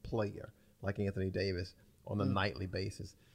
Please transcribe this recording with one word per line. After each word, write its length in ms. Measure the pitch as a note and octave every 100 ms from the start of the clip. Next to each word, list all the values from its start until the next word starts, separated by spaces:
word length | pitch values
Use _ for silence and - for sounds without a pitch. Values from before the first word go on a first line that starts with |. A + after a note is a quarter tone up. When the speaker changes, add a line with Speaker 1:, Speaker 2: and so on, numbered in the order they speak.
Speaker 1:
player 480 | - A2+ G#2 - - - - _
like 180 | G2 G2
Anthony 300 | G2 F#2+ F#2+
Davis 440 | F#2 G2 F2+ F2+ - - - -
on 140 | G2+
a 60 | G2
Speaker 2:
Mm. 80 |
Speaker 1:
nightly 320 | G2 G2+ - F#2
basis? 500 | F2+ G2 - F#2+ - -